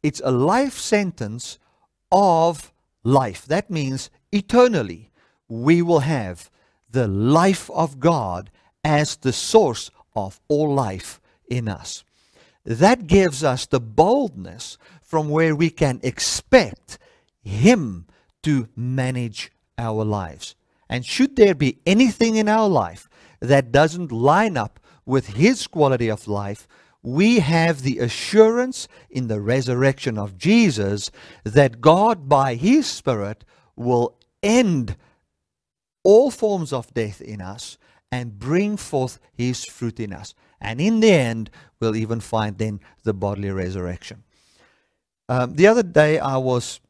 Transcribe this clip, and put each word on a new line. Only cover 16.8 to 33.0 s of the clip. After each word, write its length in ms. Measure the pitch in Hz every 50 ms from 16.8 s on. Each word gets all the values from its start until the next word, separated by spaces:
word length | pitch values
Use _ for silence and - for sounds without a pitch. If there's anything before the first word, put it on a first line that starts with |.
| _ - - _ _ _ _ _ _ _ _ _ _
Him 640 | 104 98 107 120 208 247 214 151 110 95 85 87 _ _ _ _ _ _ _ -
to 240 | 156 147 131 117 110 _
manage 760 | - 123 123 127 131 127 127 127 123 120 117 104 - - - _ _ _ _ _
our 260 | - 117 113 110 110 110
lives. 520 | 107 104 101 92 80 71 - - - - _ _ _ _ _ _ _
And 160 | 117 123 127
should 300 | - - - 262 277 269
there 200 | - 214 196 180
be 240 | 135 147 131 - _ _
anything 500 | 170 190 220 262 240 202 - 233 226 220
in 140 | 220 214 214
our 180 | 214 220 220
life 400 | 202 175 127 98 85 85 95 - _ _ _ _ _ _ _
that 320 | - 120 139 139 131 117
doesn't 400 | 117 139 156 160 160 180 175 143
line 460 | 120 113 120 139 156 190 220 220 175
up 220 | 127 104 104 _ _ _ _ _ _ _
with 220 | - 127 135 - - 98
His 320 | 110 160 233 262 - -
quality 420 | - - 170 147 139 131 120 120 113
of 180 | 107 101 -
life, 400 | 104 104 101 101 101 104 - - _ _ _ _ _ _ _ _
we 360 | 120 123 151 196 226 240 226
have 440 | 151 135 165 165 165 170 160 139 127
the 160 | 139 131 -
assurance 880 | 123 117 - - - - - 214 220 220 226 240 247 262 254 - - _ _ - _ _
in 160 | - 127 127
the 120 | 113 110 104
resurrection 800 | 101 107 123 135 123 123 123 123 135 135 135 - - 135 110
of 200 | 107 101 104 95
Jesus 760 | 92 - 165 214 233 226 190 123 110 101 98 104 101 - - _ - - - - - _
that 380 | 107 104 147 143 127 113 117
God, 460 | 117 151 165 185 208 226 226 175 139
by 280 | 135 147 139 139 135 120
His 320 | 117 143 208 262 311 269
Spirit, 580 | - - -